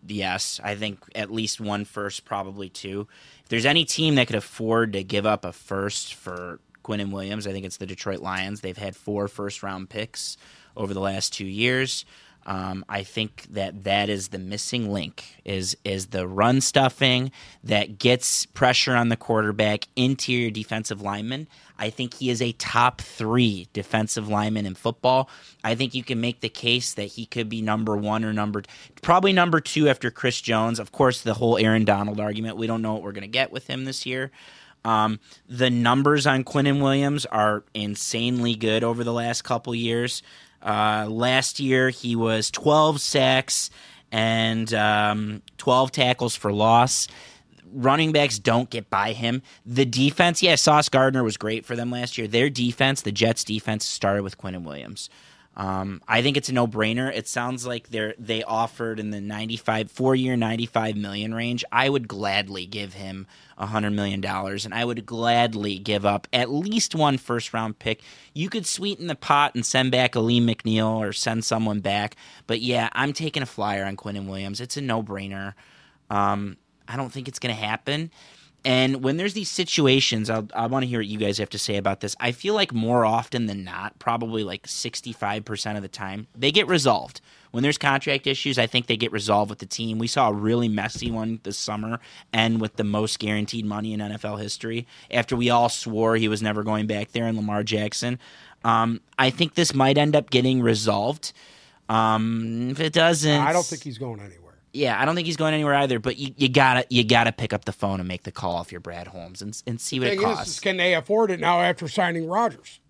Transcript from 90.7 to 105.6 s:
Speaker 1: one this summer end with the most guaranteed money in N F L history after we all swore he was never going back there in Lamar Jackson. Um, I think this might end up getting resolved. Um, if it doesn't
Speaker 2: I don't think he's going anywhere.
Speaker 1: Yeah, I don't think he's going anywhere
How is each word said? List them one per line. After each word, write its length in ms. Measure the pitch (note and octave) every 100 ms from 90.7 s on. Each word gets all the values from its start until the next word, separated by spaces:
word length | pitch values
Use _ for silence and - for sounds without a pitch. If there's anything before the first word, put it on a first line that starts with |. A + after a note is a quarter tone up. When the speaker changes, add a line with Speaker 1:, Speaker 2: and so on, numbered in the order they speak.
| G#2 G#2+ - A#2
Speaker 1:
one 300 | A2+ A2 A2+
this 140 | - G2+
summer 420 | - G#2+ G#2+ A#2 - - -
end 260 | A2 A2+ A2+
with 160 | G#2+ -
the 80 |
most 360 | G#2 G#2 A2 -
guaranteed 460 | G#2+ G#2+ G#2 A#2 G#2+
money 280 | G#2 A2
in 80 | G#2+
N 100 | G#2
F 140 | G#2 G#2
L 120 | G#2
history 500 | G#2 - A2+ A#2 A#2+ - -
after 240 | - A#2 B2
we 140 | A#2+
all 180 | A#2+ A#2+
swore 460 | - - A2 A2+ A2+
he 120 | A2
was 140 | G#2+
never 220 | A2 G#2+
going 240 | G#2+ G#2+ G#2+
back 240 | G#2 G#2
there 160 | A#2+ A#2
in 80 | A2
Lamar 280 | G#2+ G#2
Jackson. 560 | G#2+ G#2+ G#2 - A#2+ A#2+ - - - -
Um, 360 | A#2 A2+ A2+ A2+ _ -
I 100 | C3
think 240 | B2+ E3+
this 220 | - E3+ C#3
might 220 | C3+ C#3
end 180 | D3+ D3
up 160 | B2+
getting 300 | B2+ B2+ C3
resolved. 720 | A#2 A2 A2 G2+ A2 D3+ - - - - - _ _
Um, 840 | A2 A2 A2 A2 A2+ A2+ A2+ B2
if 80 | C#3
it 140 | D#3+
doesn't 480 | D#3+ E3 E3 D3+ D3
Speaker 2:
I 120 | C#3
don't 120 | E3+ F3
think 180 | D#3+
he's 160 | D3+ A2+
going 200 | B2+ A2
anywhere. 220 | G2+ F2 E2+ _ _
Speaker 1:
Yeah, 280 | - C#3 G#2
I 40 | C3+
don't 100 | F3
think 100 | E3
he's 120 | D#3
going 160 | D#3
anywhere 220 | D#3